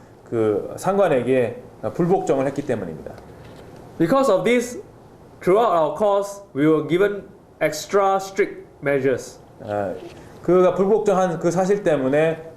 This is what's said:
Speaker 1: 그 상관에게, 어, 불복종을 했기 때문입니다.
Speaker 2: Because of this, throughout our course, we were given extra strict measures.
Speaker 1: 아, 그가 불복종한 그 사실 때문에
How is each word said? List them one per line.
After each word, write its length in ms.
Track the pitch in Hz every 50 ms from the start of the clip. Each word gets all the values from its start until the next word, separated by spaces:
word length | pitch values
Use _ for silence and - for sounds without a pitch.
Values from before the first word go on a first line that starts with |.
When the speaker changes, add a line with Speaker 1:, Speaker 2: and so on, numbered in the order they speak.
| - - - - - -
Speaker 1:
그 420 | 123 117 110 107 104 95 - - -
상관에게, 880 | - - 180 196 196 202 165 147 123 113 123 131 131 120 107 - - - - - -
어, 80 | - 107
불복종을 560 | - - 175 170 190 - 185 - 147 135 131
했기 220 | 143 135 - 131 -
때문입니다. 460 | 120 110 95 85 78 69 - - - - - - - - - - - - - - - - - - - -
Speaker 2:
Because 340 | 165 165 269 269 262 233
of 120 | 190 180 160
this, 360 | 220 240 247 233 - - 381 - - - - - - - - - - - -
throughout 320 | - 180 185 214 240 214 170
our 220 | 170 156 143 147 -
course, 460 | 214 202 196 202 196 196 - - - - -
we 120 | 131 147 156
were 200 | 156 151 - 139
given 360 | 160 180 202 202 202 196 - - - - - - - -
extra 560 | 160 156 156 - - - 190 202 196 196 196 190
strict 460 | 190 - - - 196 - - - - - - - 147
measures. 560 | 139 143 139 127 139 123 113 - - - - - - - - -
Speaker 1:
아, 300 | 104 104 104 101 92 - - - - - - - - - - -
그가 320 | - 175 185 185 180 -
불복종한 640 | 185 196 190 220 208 - 202 190 180 185 180 160 160
그 100 | 175 175
사실 320 | 156 185 190 175 208 202
때문에 720 | - 170 151 139 131 131 139 151 160 165 160 160 - - -